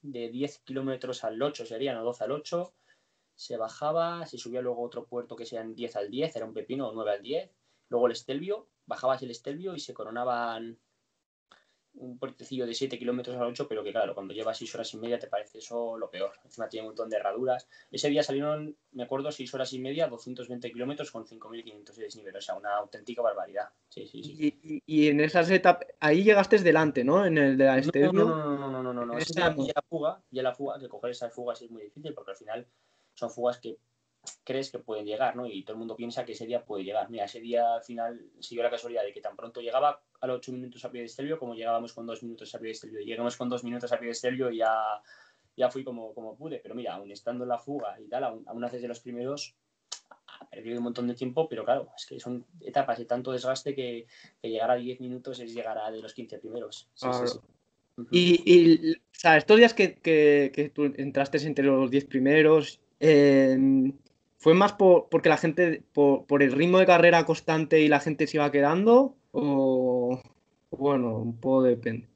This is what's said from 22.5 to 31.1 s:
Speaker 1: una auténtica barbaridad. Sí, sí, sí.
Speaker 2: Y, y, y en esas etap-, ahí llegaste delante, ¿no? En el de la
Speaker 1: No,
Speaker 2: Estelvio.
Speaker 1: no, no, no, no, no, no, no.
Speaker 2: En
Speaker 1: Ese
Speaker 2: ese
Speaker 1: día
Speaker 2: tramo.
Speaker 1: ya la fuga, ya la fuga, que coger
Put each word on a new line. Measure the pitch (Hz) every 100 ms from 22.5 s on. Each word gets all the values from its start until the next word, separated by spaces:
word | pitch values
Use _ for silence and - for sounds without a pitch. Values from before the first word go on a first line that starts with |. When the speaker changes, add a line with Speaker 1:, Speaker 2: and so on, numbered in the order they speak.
| 95
Speaker 1:
una | 101 104
auténtica | 104 107 104 120
barbaridad. | 117 98 92 98 107 _ _
Sí, | - -
sí, | -
sí. | 156 156
Speaker 2:
Y, | 151 - 160 151
y, | -
y | 156 151
en | 147
esas | 156 175 170
etap-, | 190 185 175 - -
ahí | 151 160
llegaste | 202 208 190 208
delante, | 175 156 156 135
¿no? | 123 170 196
En | 156
el | 139 131
de | 135
la | 135
Speaker 1:
No, |
Speaker 2:
Estelvio. | 143 143 147 185 185
Speaker 1:
no, | 160
no, | 147 143
no, | 139
no, | 131
no, | 127
no, | 123 120
no. |
Speaker 2:
En | 120
Speaker 1:
Ese | 160
Speaker 2:
ese | 165
Speaker 1:
día | 175
Speaker 2:
tramo. | 156 131
Speaker 1:
ya | 131
la |
fuga, | - 165 151 190 _
ya | 127
la | 123 -
fuga, | 139 127
que | 135
coger | 104 123